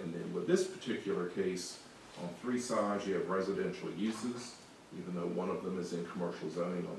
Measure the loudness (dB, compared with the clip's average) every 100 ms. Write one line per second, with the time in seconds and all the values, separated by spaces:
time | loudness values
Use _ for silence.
0 | -4 -4 -2 0 6 6 6 -2 -2 -2
1 | 0 0 0 0 0 0 -4 -10 -14 -18
2 | -16 -8 -8 -4 0 0 2 4 4 2
3 | 2 2 2 2 2 2 0 -2 -4 0
4 | 0 2 -2 -2 -6 -12 -16 -20 -12 -8
5 | -4 0 0 2 2 0 0 0 0 -2
6 | -2 -2 -2 -2 -2 0 0 0 -2